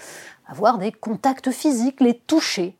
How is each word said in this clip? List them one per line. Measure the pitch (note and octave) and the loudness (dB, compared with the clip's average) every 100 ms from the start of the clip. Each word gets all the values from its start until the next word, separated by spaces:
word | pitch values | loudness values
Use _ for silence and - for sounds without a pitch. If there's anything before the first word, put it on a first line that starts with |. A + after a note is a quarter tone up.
| - - - - - | -20 -20 -20 -20 -16
avoir | C3+ G#3+ A#3 | 0 2 2
des | G3+ | -2
contacts | - A3 A3 C4+ C4+ C4 | -6 -8 -2 -2 -2 -4
physiques, | B3 D#4 B3 B3 - | -2 0 0 0 2
les | A#3+ A#3+ | 2 2
toucher. | - D#4 - - F3 | 0 0 2 -2 -4